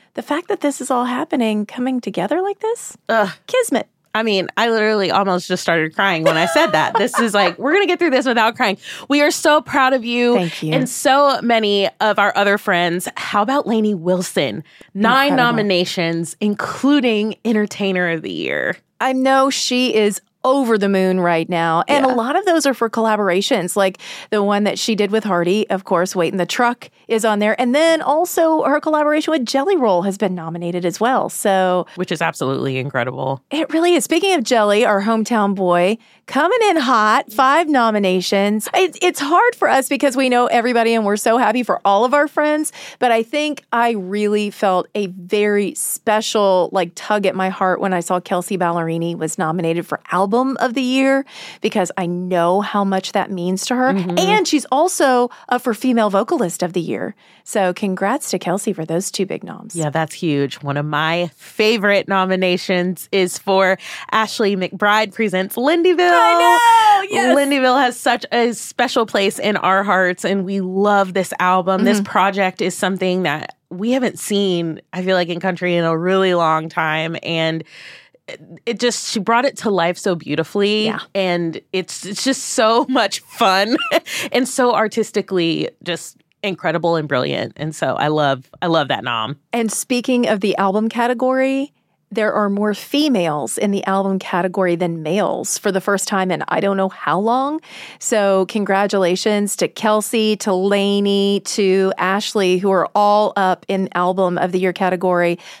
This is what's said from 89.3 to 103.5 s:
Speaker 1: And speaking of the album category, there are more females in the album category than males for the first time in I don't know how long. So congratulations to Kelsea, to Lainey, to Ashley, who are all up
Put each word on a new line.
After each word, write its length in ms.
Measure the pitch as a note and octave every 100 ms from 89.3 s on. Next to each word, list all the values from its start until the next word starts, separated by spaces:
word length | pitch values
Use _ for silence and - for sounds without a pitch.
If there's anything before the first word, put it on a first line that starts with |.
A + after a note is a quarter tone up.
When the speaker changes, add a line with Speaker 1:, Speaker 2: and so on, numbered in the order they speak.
| D3 _
Speaker 1:
And 180 | A#3+ A3+
speaking 560 | - - B3 B3 B3 A#3+
of 120 | G#3
the 160 | G3+ -
album 320 | G3 G#3 A3
category, 840 | A3+ A#3+ A#3+ B3+ C4 C4 C4+ C#4+ _ _ _ _
there 200 | G#3+ G#3+
are 140 | - G#3
more 280 | G3+ G#3 G3+
females 840 | - C#4+ D4+ A3 E3+ D3 - -
in 140 | G#3
the 120 | G3 -
album 340 | G3 G3 F#3+
category 560 | - F3+ F#3 F#3+ F#3 E3+
than 260 | F3 E3
males 560 | D3+ G3 F3+ - - -
for 140 | G#3
the 100 | F#3
first 260 | G#3 G3 -
time 220 | G3 F#3
in 140 | D#3 -
I 120 | E3
don't 180 | G3 G3
know 120 | F#3+
how 280 | - D3 E3+
long. 400 | A3 B3+ C4+ D#4 - - - -
So 480 | - A3 G3 F#3+ F#3
congratulations 1040 | G#3+ G3 G3 G3+ G3 F3 F#3 A3 G#3 G3+ -
to 120 | F3
Kelsea, 680 | - A3 G#3+ - A#3 G#3+ G#3+
to 180 | G#3+
Lainey, 840 | F#3 G3 G3+ G3+ G3+ G3+ G3+ G3+ G3+ -
to 460 | - F#3+ F#3+ F#3+ -
Ashley, 640 | F#3 G3 - G#3+ F#3 F3+
who 100 | G3
are 180 | F#3+ -
all 400 | G#3 G#3 G#3 G#3+ G3+
up 300 | F#3